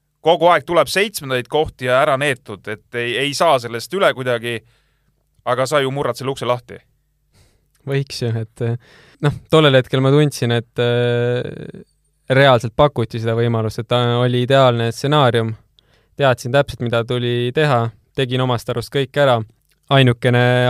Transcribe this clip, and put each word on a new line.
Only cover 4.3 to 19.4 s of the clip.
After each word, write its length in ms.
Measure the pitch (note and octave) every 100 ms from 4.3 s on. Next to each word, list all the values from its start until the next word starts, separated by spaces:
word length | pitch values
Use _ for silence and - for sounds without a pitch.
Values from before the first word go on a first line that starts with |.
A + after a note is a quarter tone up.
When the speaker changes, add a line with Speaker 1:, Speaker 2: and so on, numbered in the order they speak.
| A#2+ A#2 A#2 - _ _ _ _ _ _ _ -
Speaker 1:
aga 220 | B2 C3
sa 140 | D3
ju 80 | C3+
murrad 240 | C3+ C#3 A#2
selle 160 | B2+
ukse 160 | C3+ A#2
lahti. 320 | B2 - F#2 _ _ _ _ _ _ _ _ _ _ -
Speaker 2:
Võiks 300 | C#3 C#3 - A#2+
ju, 80 | A2+
et, 220 | A2 - A#2 A#2+ - _ _ _
noh, 140 | D3 - -
tollel 300 | D#3 D3+ C3
hetkel 240 | B2 C3
ma 60 | C3+
tundsin, 400 | C#3+ D3 - A#2+ A#2
et, 240 | A2+ -
äh, 1040 | A#2+ A#2+ A#2+ A#2+ A#2+ B2 - - - - - _ _ _ - C3
reaalselt 380 | C#3 B2 A#2 -
pakuti 460 | C#3 - A2+ A2+
seda 140 | A2+ A2+
võimalust, 420 | A#2+ A2+ A2 -
et 80 | A2+
ta 140 | B2 A#2+ A#2+
oli 220 | B2 B2
ideaalne 460 | B2 C3+ C3 A#2+ A#2
stsenaarium. 600 | - C#3 D3+ B2+ A#2 A2+ A2+ _ _ _ _ _ -
Teadsin 320 | C#3 A#2+ B2
täpselt, 300 | C#3 C#3+ -
mida 220 | A#2+ A#2 A#2
tuli 460 | B2 A#2+ A#2+ A#2+ C#3
teha, 300 | D3+ B2 A#2 - _ -
tegin 240 | C3 B2+
omast 240 | B2+ A#2 -
arust 180 | B2 A2+
kõik 300 | C#3 C3+ D3
ära. 140 | C#3+ A#2